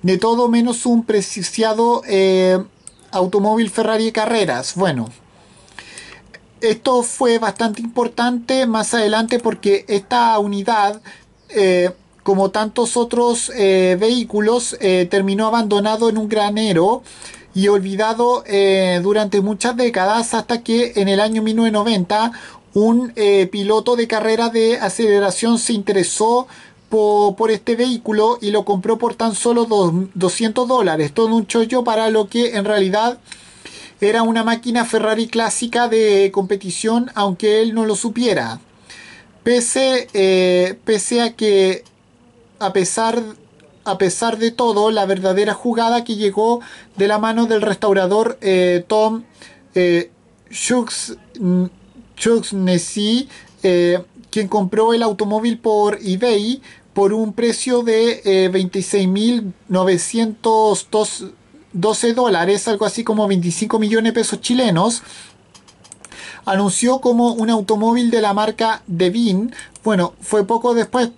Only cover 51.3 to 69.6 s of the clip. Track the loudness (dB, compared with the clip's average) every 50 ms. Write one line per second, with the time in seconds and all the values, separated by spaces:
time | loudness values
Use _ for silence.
51.3 | -12 -6 -2 0 0 0 0 -2 -6 -16 -20 -20 _ -20 -20 _ _ -4 0 2
52.3 | 2 2 0 -4 -6 -2 0 2 0 0 -2 -4 -6 -4 -2 0 0 -2 -2 -6
53.3 | -12 -20 -20 -20 -20 _ 0 2 2 4 2 2 0 -2 -4 _ _ -20 -18 _
54.3 | -6 -4 -4 -2 -2 -2 -2 0 0 0 2 2 2 2 0 -2 -2 -2 -4 -2
55.3 | -2 -2 0 -2 -4 -2 -2 0 0 2 2 0 -2 -4 -4 -4 -4 -2 0 0
56.3 | 0 0 0 -2 -4 -6 -8 -20 -20 -20 _ _ _ 0 2 2 2 0 -2 -4
57.3 | -4 -2 -2 -2 -2 -2 -2 -2 -2 0 0 0 0 2 2 0 0 -2 -2 0
58.3 | 2 2 2 2 2 0 -2 -2 -4 -6 -6 -2 -2 0 0 0 0 0 0 0
59.3 | 0 0 -4 -6 -12 _ _ -2 0 0 2 2 2 0 0 -4 -2 -2 -2 -2
60.3 | -4 -4 0 0 2 4 4 2 0 0 -4 _ -2 -2 -2 -2 -4 -12 -14 -16
61.3 | -18 _ _ _ _ -20 -20 _ -8 -2 0 0 0 0 0 0 0 2 2 2
62.3 | 2 2 2 0 0 0 0 -2 -2 0 -2 -4 -4 -4 -4 -2 0 0 0 0
63.3 | 0 0 0 -2 -2 -2 -4 -2 0 0 0 2 0 2 2 2 0 0 -2 -2
64.3 | -4 -6 -2 -2 0 2 2 2 2 2 2 0 0 -4 -10 -14 -20 -20 -20 -20
65.3 | -20 _ _ _ _ -20 _ -20 _ _ -20 -20 -20 _ -20 -20 -20 -20 -20 -20
66.3 | -20 -12 -6 -2 -2 0 0 0 0 0 0 0 0 2 2 2 2 4 2 2
67.3 | 0 0 0 0 0 0 0 0 0 0 2 2 2 2 2 2 2 2 2 2
68.3 | 0 0 0 -2 -2 -2 -2 -2 -2 -4 -6 -8 -2 0 0 0 2 2 0 2
69.3 | 2 0 -2 -4 -8 -12